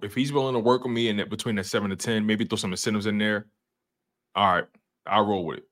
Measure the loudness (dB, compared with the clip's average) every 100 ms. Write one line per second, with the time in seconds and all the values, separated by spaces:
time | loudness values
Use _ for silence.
0 | -6 -2 0 2 0 2 4 2 2 0
1 | 0 0 -2 -4 -4 -2 0 -2 -2 -4
2 | -2 0 2 0 0 -2 -4 -2 -2 -2
3 | 0 0 0 -2 -4 _ _ _ _ _
4 | _ _ _ 2 4 2 -2 _ _ _
5 | 0 2 2 0 -2 -8 -12